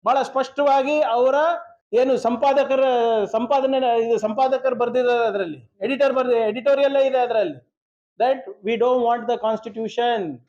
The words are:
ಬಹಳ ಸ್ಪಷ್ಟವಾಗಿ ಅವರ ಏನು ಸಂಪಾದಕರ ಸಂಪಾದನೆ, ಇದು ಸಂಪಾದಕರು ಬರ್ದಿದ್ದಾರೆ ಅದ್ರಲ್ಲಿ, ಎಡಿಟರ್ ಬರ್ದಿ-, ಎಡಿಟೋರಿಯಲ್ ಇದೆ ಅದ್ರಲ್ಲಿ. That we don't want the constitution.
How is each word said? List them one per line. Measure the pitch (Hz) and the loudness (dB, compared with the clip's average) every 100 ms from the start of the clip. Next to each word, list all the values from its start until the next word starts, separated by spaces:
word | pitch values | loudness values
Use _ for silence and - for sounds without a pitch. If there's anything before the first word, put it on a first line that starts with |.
ಬಹಳ | 208 269 | 0 0
ಸ್ಪಷ್ಟವಾಗಿ | 247 269 262 - 285 277 262 302 | 0 -4 -4 -2 2 2 2 0
ಅವರ | 262 240 254 277 320 339 - - _ | 0 2 2 2 0 -2 -10 -20 _
ಏನು | 226 262 247 | 0 2 0
ಸಂಪಾದಕರ | 226 240 277 277 269 262 262 240 233 220 | 0 0 2 2 2 0 2 2 2 0
ಸಂಪಾದನೆ, | 196 226 233 277 262 269 254 233 226 | 0 -2 0 0 2 0 0 0 0
ಇದು | 226 | 0
ಸಂಪಾದಕರು | 214 214 262 262 262 | -2 0 0 0 -2
ಬರ್ದಿದ್ದಾರೆ | 233 240 247 247 240 226 | -2 -2 0 0 0 0
ಅದ್ರಲ್ಲಿ, | 196 175 139 _ _ | -2 -6 -10 _ _
ಎಡಿಟರ್ | 214 269 277 | -6 0 0
ಬರ್ದಿ-, | 262 254 233 | 0 0 0
ಎಡಿಟೋರಿಯಲ್ | 220 226 254 277 277 277 | 0 0 0 2 2 2
ಇದೆ | 269 262 | 2 2
ಅದ್ರಲ್ಲಿ. | 240 226 180 135 _ _ _ _ _ _ | 0 0 -2 -6 _ _ _ _ _ _
That | 247 269 - - 196 | 0 0 -6 -8 -4
we | 226 | 0
don't | 240 254 233 | 0 2 0
want | 233 220 | -2 -2
the | 233 | -4
constitution. | 220 214 226 214 220 - 240 233 170 120 | -2 -4 -8 -8 -6 -2 -2 -2 -4 -10